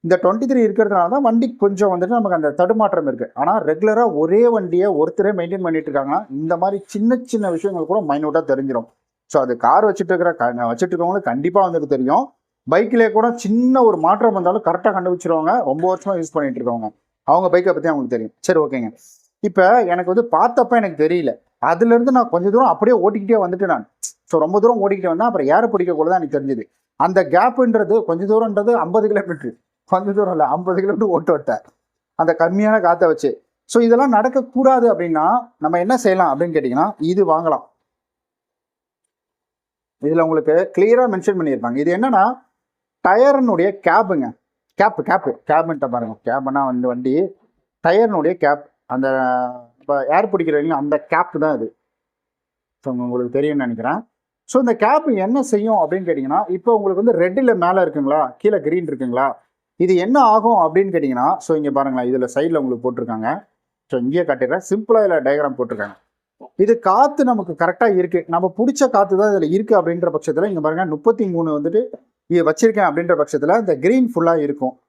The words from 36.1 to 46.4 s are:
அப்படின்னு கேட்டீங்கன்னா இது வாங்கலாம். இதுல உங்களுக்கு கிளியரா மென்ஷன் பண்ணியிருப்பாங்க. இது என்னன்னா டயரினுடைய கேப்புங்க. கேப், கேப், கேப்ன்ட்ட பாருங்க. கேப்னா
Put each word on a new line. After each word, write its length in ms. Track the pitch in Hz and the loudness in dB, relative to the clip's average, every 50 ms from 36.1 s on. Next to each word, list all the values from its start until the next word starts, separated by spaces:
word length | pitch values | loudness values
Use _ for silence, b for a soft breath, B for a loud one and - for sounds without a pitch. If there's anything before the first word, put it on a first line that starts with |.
| 185 190 180 160 135 | 2 2 2 0 2
அப்படின்னு 240 | 139 170 175 160 | -2 -2 -2 0
கேட்டீங்கன்னா 320 | 156 135 131 123 135 165 208 208 _ 151 165 185 | 0 0 0 2 0 0 -2 -2 _ -4 -2 0
இது 120 | 196 196 165 156 | 0 2 2 2
வாங்கலாம். 320 | 160 170 160 151 127 - _ _ _ _ _ _ _ _ _ _ _ _ _ _ _ _ _ _ _ _ _ _ _ _ _ _ _ _ _ _ _ _ _ _ _ _ _ _ _ _ _ _ _ _ _ _ _ - 147 | 0 2 0 -2 -2 -4 _ _ _ _ _ _ _ _ _ _ _ _ _ _ _ _ _ _ _ _ _ _ _ _ _ _ _ _ _ _ _ _ _ _ _ _ _ _ _ _ _ _ _ _ _ _ _ -4 -2
இதுல 160 | 160 165 165 | 0 0 0
உங்களுக்கு 300 | 160 160 156 156 160 156 165 190 - - | 2 0 0 2 2 2 2 2 0 0
கிளியரா 320 | - 190 214 233 240 254 247 196 | 2 4 4 4 4 4 2 0
மென்ஷன் 240 | 185 - - 202 185 | -2 -2 -2 -2 0
பண்ணியிருப்பாங்க. 420 | 165 151 135 117 113 120 120 135 147 | -2 -2 -2 -2 -4 -4 -4 -2 0
இது 80 | 170 175 | 0 0
என்னன்னா 280 | 190 233 269 240 196 190 233 254 - _ _ _ _ _ _ _ _ _ _ _ _ _ | 0 0 2 2 2 2 2 0 -6 _ _ _ _ _ _ _ _ _ _ _ _ _
டயரினுடைய 600 | 175 190 220 254 285 277 269 254 233 202 165 170 202 196 196 - | 2 4 6 6 4 4 4 2 0 2 2 0 0 -2 -2 0
கேப்புங்க. 400 | 180 165 202 226 185 185 156 131 113 117 _ _ _ _ _ _ _ _ - | 2 2 2 2 2 -2 -2 -2 -6 -8 _ _ _ _ _ _ _ _ 0
கேப், 220 | 196 220 220 - 147 - | 0 0 0 -2 -2 0
கேப், 180 | 180 190 - 139 117 - _ - | -2 0 0 -4 -8 -8 _ 0
கேப்ன்ட்ட 360 | 151 156 165 165 160 139 143 131 117 | 2 2 2 0 -4 -4 -4 -4 -4
பாருங்க. 200 | 123 117 107 110 _ _ - | -6 -6 -6 -10 _ _ -4
கேப்னா 340 | 117 139 | -4 -4